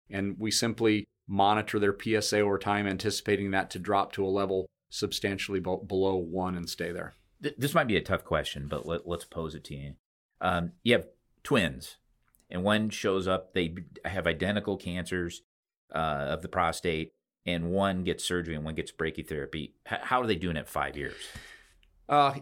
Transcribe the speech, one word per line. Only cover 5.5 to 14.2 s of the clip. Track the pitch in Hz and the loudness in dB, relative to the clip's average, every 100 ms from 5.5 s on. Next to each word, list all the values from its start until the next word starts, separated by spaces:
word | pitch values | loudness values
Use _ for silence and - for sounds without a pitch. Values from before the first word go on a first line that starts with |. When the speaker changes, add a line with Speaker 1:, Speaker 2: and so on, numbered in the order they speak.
| 98 | -2
Speaker 1:
be-, | 90 92 | 0 -4
below | 104 98 95 | 0 2 4
one | 95 82 90 92 90 | 2 0 -2 -2 -2
and | 80 | -4
stay | - 85 | -6 -6
there. | 87 85 - _ _ | -6 -10 -14 _ _
Speaker 2:
Th-, | 147 131 | -8 -2
this | 139 | 2
might | 165 131 | 2 4
be | 92 | 2
a | |
tough | 76 90 | 2 -2
question, | - 80 71 - 71 | 0 0 0 -6 -6
but | - 78 | -6 -4
let, | 85 85 | -4 -4
let's | 85 | -6
pose | - 85 80 76 | -6 -8 -6 -8
it | |
to | - | -12
you. | 71 71 71 _ _ _ - | -12 -12 -14 _ _ _ -4
Um, | 90 87 85 - | 0 0 -2 0
you | 117 | 4
have | 113 - _ _ _ | 4 2 _ _ _
twins, | - 131 82 65 - - _ _ _ _ - | 0 2 2 -2 -14 -18 _ _ _ _ -10
and | 90 | -2
one | 98 107 110 | 2 4 2
shows | - 107 95 92 | 0 2 2 2
up, | 92 - | 0 0
they | 95 85 | 0 0
b-, | 87 - - | -4 -12 -10
have | - 95 | -6 -2